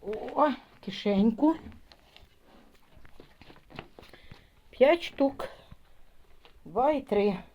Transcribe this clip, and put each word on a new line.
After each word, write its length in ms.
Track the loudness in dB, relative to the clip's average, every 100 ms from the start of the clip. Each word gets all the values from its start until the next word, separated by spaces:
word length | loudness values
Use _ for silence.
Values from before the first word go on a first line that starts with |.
О, 480 | -8 -8 -6 0 0 0 -10 -18
кишеньку. 720 | -14 -8 -2 2 2 4 0 0 -8 -20 -20 -20 _ -20 -20 _ _ -20 -20 _ _ -20 -20 -20 -20 -20 -20 -20 _ -20 -18 -20 -20 -20 -20 -20 -20 _ -20
П'ять 320 | 2 4 4
штук. 460 | 0 -2 -2 0 -14 -14 -20 -20 -20 -20 -20 -20 -20 -20 -20 -20
Два 260 | -10 0 0
і 100 | 0
три. 380 | 0 2 2 -2 -10